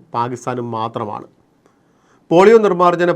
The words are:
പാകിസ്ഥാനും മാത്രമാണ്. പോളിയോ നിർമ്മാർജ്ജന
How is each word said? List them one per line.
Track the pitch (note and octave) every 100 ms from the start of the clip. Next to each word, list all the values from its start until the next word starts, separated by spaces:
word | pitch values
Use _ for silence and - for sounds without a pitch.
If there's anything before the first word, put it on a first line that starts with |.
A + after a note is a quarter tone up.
| _ A#2+
പാകിസ്ഥാനും | A#2+ B2 - B2 A#2+ A2+
മാത്രമാണ്. | A2 A#2 A2 A2+ - _ _ _ _ _ _ _ _ _ -
പോളിയോ | E3 G3 A3+ G3+
നിർമ്മാർജ്ജന | F3+ F3 E3+ F3